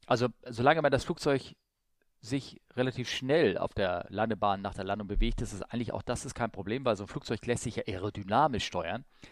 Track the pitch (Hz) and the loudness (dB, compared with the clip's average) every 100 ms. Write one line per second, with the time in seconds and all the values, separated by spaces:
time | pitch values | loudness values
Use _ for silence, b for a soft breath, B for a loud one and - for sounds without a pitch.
0 | - 120 120 - - 113 131 160 147 135 | 0 2 2 -2 -12 2 4 6 4 2
1 | - 170 151 135 - - _ _ _ _ | 0 -2 2 2 0 -20 _ _ _ _
2 | _ _ 107 135 - - _ - 127 123 | _ _ -6 -4 -6 -20 _ -2 -2 -2
3 | 117 - 131 160 120 90 - - 95 90 | -6 -4 2 4 4 4 -2 0 0 0
4 | - 98 113 101 104 98 98 98 95 101 | -4 -2 0 2 2 2 -2 -6 -4 -4
5 | 98 101 113 - 113 101 - 117 113 - | -2 2 2 0 -4 -6 -6 -4 -4 -4
6 | - 120 135 - 117 - 95 127 127 101 | -4 -4 -4 -4 -4 -4 -4 0 0 0
7 | 101 147 - 113 117 120 120 107 107 92 | -2 -8 -4 -4 0 -2 -2 -6 -6 -4
8 | 101 107 95 113 151 107 - 90 82 110 | -4 -4 0 4 4 2 -2 -4 -4 -6
9 | - B B | -8 B B